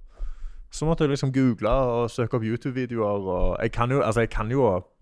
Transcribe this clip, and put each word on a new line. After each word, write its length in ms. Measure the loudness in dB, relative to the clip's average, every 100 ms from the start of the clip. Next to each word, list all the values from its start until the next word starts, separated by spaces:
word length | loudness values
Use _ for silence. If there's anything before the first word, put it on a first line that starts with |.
| -18 -6 -6 -6 -10 -12 -16 -4
Så 80 |
måtte 220 | -2 2 2
jeg 80 |
liksom 180 | 2 0
google 400 | 4 2 2 2
og 380 | 2 2 0 -2
søke 240 | -2 -2 0
opp 80 |
YouTube-videoer, 800 | -2 -4 -4 -4 -4 0 0 0
og 320 | -2 2 2 0
jeg 100 | -2
kan 160 | -2 0 2
jo, 60 |
altså, 160 | 2 2 0
jeg 80 | -2
kan 160 | -2
jo 140 | 2 2
å 60 | 2 -4 _